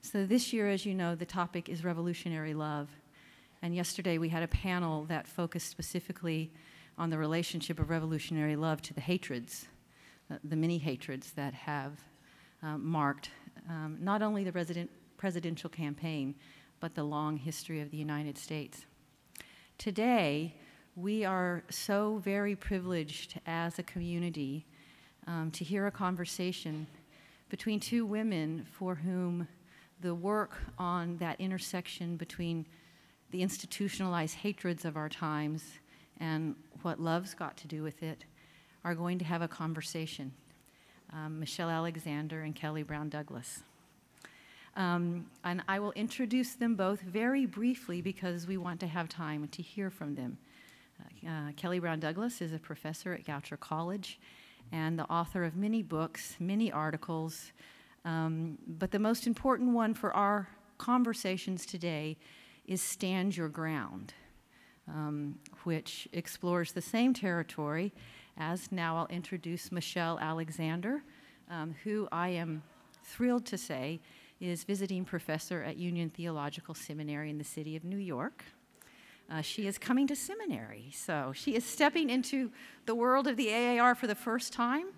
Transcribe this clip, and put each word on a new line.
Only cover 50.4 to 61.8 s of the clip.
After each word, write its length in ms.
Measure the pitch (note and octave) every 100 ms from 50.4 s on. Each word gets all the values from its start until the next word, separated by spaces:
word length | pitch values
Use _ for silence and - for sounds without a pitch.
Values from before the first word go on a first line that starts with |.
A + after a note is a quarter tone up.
| - - - - - -
Uh, 300 | - - E3
uh, 220 | D#3+ D3 C#3+
Kelly 220 | F3 F3+
Brown 200 | E3+ D#3+
Douglas 440 | D#3 E3 A#3 A#3+
is 100 | E3+
a 60 | D#3+
professor 560 | D#3+ D3+ D#3 D#3+ F#3
at 100 | F3
Goucher 340 | - C#3+ - D3
College 600 | - D#3+ E3+ G3+ F#3 - - - - - -
and 280 | D#3+ D#3+ E3
the 80 | -
author 380 | E3+ E3 F#3+
of 120 | E3+ E3+
many 260 | G#3 A3+
books, 540 | F3 D#3 D#3+ - - -
many 300 | F3 G3+ A3+
articles, 840 | D3 D#3 D3+ - E3 D#3+ D#3+ - - - - - -
um, 540 | E3+ E3 D#3+ D#3+ E3 D3+ -
but 240 | D#3+ F#3
the 80 | G3+
most 280 | G#3+ A#3 A#3+
important 460 | A3+ C4+ B3 B3
one 220 | A#3 A3
for 180 | A3 G#3
our 340 | - G3+ G#3 F#3+ - - _
conversations 880 | - B3 A#3+ A3 F#3+ F#3 - F3+
today 540 | - F#3